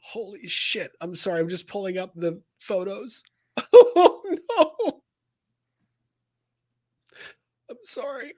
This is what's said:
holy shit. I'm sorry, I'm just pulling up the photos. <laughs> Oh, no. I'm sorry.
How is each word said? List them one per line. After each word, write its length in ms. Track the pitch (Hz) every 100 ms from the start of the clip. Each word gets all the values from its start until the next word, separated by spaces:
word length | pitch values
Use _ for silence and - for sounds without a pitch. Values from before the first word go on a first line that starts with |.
holy 460 | - 214 208 202 170
shit. 440 | - - 220 165 _
I'm 140 | 170 175
sorry, 240 | - 170
I'm 100 | 165
just 180 | 180 -
pulling 300 | 202 196 180
up 160 | 185 170
the 260 | 170 170 _ _
photos. 640 | - 196 185 202 233 - - _ _ -
<laughs> 60 | - 480 480 349
Oh, 220 | 359 - 403 339 - 453
no. 420 | 311 - 427 - _ _ _ _ _ _ _ _ _ _ _ _ _ _ _ _ _ _ _ _ _ - - - _ _ _
I'm 80 | 247
sorry. 500 | 466 - 277 269 285